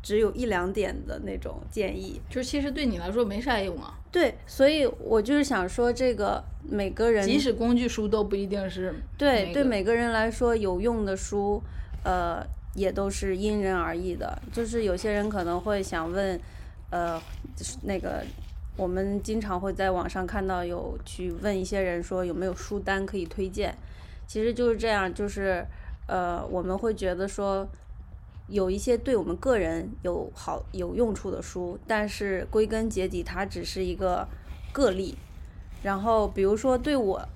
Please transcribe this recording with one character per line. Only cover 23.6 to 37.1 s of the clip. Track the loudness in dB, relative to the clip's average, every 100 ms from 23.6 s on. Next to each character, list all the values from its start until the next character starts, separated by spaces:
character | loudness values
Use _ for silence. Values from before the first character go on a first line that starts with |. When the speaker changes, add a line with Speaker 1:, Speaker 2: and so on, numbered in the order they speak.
| -4 -4 -14 -16 -14 -14 -8
Speaker 1:
其 | 0
实 | 0
就 | 2 2
是 | 4
这 | 2
样， | 2 2
就 | 0 -4
是， | 0 0 0 -2 -10 -12 -10 -2
呃， | 0 0 -2 -2
我 | -2
们 | -2 0
会 | 0
觉 | 0 0
得 | 0 -2
说 | -2 0 0 -2 -10 -16 -16 -14 -16 -16 -16 -4
有 | 0 2
一 | 2
些 | 2 2
对 | 4 2
我 |
们 | 2 -2
个 | 2 4
人 | 4 0 -4 -4
有 | -2 -2 -4
好， | -8 -6 -6 -6
有 | -6 -4
用 | 2 2
处 | 2 -4
的 | -6
书， | -6 -6 -6 -8 -2
但 | 0 0
是 | -2 -2 -2 2
归 | 2 4
根 | 2 0
结 | 0 -2
底 | -2
它 | -4 -4
只 | -4 -4
是 | -6 -4
一 | -2
个 | 0 0 0 -2 -10 -12 -12 -6
个 | 4 4
例。 | 4 -4 -8 -14 -14 -14 -14 -14 -6
然 | -2 0
后 | 4 4 4
比 | 4
如 | 4 4
说 | 4 4
对 | 4 2
我 | 2